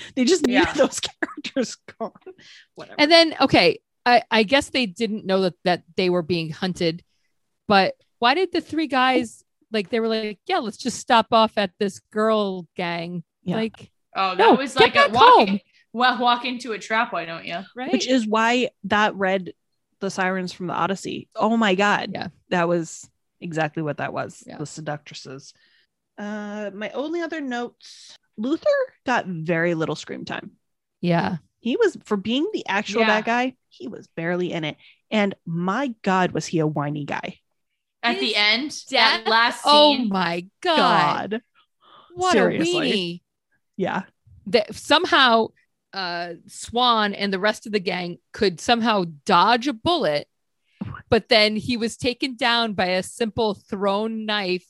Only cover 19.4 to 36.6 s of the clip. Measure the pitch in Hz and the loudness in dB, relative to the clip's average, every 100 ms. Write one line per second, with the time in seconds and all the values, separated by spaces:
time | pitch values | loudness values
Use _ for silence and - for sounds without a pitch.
19.4 | 175 - _ _ _ - 196 190 185 190 | -4 -16 _ _ _ -10 -8 -4 -2 -2
20.4 | 180 - 175 - 170 196 - - - - | -6 -8 -6 -2 -2 -4 -8 -10 -10 -2
21.4 | 214 233 220 185 208 196 - - 180 - | 0 2 2 4 2 2 -2 -8 -10 -12
22.4 | - 180 170 175 165 - - _ _ _ | -4 -2 0 0 -2 -10 -20 _ _ _
23.4 | 175 156 156 165 156 139 139 - 113 - | -8 -4 -2 -2 -6 -6 -6 -6 -10 -12
24.4 | - - 147 - 151 147 - 151 139 135 | -18 -14 -12 -12 -10 -10 -12 -18 -18 -18
25.4 | - - _ _ _ _ _ - 208 214 | -20 -20 _ _ _ _ _ -14 -12 -10
26.4 | 208 208 208 196 214 - 302 339 330 320 | -10 -10 -10 -10 -10 -8 -6 -6 -6 -8
27.4 | 277 240 240 _ - - - - _ - | -8 -8 -8 _ -20 -20 -20 -20 _ -8
28.4 | 233 311 605 571 523 _ - 240 - 170 | -4 -2 0 0 -2 _ -2 -2 -2 -6
29.4 | 160 165 175 165 151 151 - 131 - - | -2 0 0 0 -2 -6 -8 -12 -10 -12
30.4 | - _ _ _ _ - 175 170 - 170 | -12 _ _ _ _ -6 0 0 0 -4
31.4 | _ _ 226 339 427 208 - 208 202 247 | _ _ -4 0 0 0 -6 -4 -2 -2
32.4 | 370 403 - 196 214 214 220 214 214 240 | -2 -4 -4 -4 -2 0 0 0 -2 -2
33.4 | 254 - _ - 262 - - - 165 180 | -2 -6 _ -18 -16 -16 -16 -8 -4 -4
34.4 | 180 170 156 - - _ - 220 202 - | -4 -4 -8 -10 -18 _ -6 -2 0 -2
35.4 | - 165 180 208 277 226 - 185 180 - | -8 -4 -2 -2 -4 -4 -2 0 0 -2
36.4 | - 165 | -4 -2